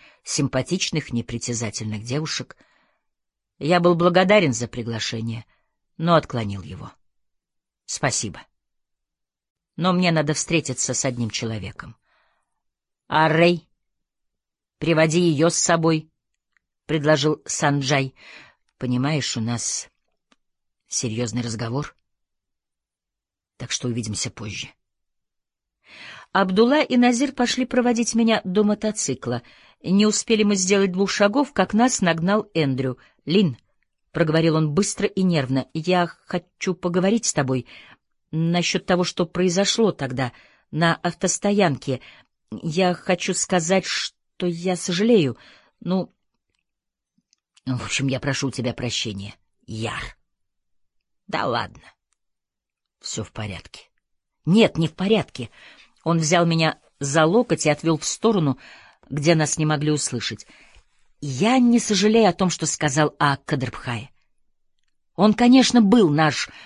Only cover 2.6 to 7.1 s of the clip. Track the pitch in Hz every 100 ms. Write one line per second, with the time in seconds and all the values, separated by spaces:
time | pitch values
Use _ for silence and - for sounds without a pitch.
2.6 | _ _ _ _ _ _ _ _ _ -
3.6 | 143 175 175 175 175 180 190 208 170 113
4.6 | 117 - 113 113 - 117 113 117 - _
5.6 | _ _ _ - 160 170 - 123 107 101
6.6 | 95 95 - - _